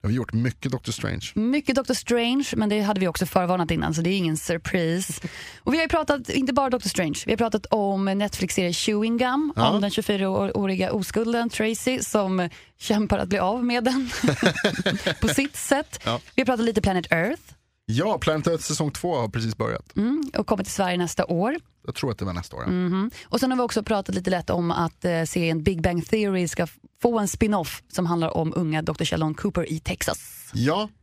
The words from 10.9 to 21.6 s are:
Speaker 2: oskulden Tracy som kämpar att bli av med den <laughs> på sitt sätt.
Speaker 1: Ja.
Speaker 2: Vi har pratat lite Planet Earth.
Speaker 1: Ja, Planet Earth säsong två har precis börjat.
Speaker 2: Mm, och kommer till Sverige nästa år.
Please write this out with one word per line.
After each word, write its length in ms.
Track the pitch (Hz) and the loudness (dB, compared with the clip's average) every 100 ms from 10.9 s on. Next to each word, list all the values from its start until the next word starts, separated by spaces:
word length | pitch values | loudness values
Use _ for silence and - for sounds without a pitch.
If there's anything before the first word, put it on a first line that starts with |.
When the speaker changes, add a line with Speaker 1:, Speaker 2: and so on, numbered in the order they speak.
Speaker 2:
oskulden 580 | 214 185 208 226 233 233 | -2 -2 -2 0 0 -2
Tracy 480 | - 220 226 - 254 | 0 -2 0 -2 -2
som 460 | - 214 190 185 170 - - _ | 0 0 2 0 -2 -6 -20 _
kämpar 400 | - 214 208 202 | 0 0 2 0
att 100 | 180 | 2
bli 100 | 196 | 2
av 260 | 185 240 | 2 0
med 200 | 240 240 | 0 2
den 260 | 233 262 247 - 247 135 185 - | 2 0 -2 0 0 4 2 2
<laughs> 580 | 208 - 185 185 - - | 0 2 -2 0 -2 0
på 80 | 226 | 0
sitt 280 | - 277 - | 2 0 -4
sätt. 440 | - 277 311 - | 0 0 0 -6
Speaker 1:
Ja. 160 | - 127 - | -2 -4 -2
Speaker 2:
Vi 80 | - | 0
har 40 | 262 | 0
pratat 180 | 240 | 2
lite 160 | 233 208 | 2 2
Planet 240 | 196 185 170 | 2 2 0
Earth. 300 | 170 190 330 - - _ _ - | -2 -2 -4 -10 -20 _ _ -4
Speaker 1:
Ja, 320 | 113 196 180 | -2 0 0
Planet 280 | - 156 156 | 0 0 0
Earth 160 | 165 | 0
säsong 260 | - 151 151 | -2 -2 -2
två 260 | - 175 151 | -2 -4 -2
har 120 | 113 | -2
precis 280 | 113 113 110 | -2 -4 -4
börjat. 400 | 110 113 - - | -4 -4 -6 -2
Speaker 2:
Mm, 340 | 220 294 269 - | 0 0 -2 -4
och 80 | 214 | 0
kommer 180 | 208 | -2
till 80 | 190 | -2
Sverige 240 | - 185 180 | -2 0 0
nästa 280 | 170 - - | 0 -2 0
år. 300 | 170 214 320 | 2 0 -2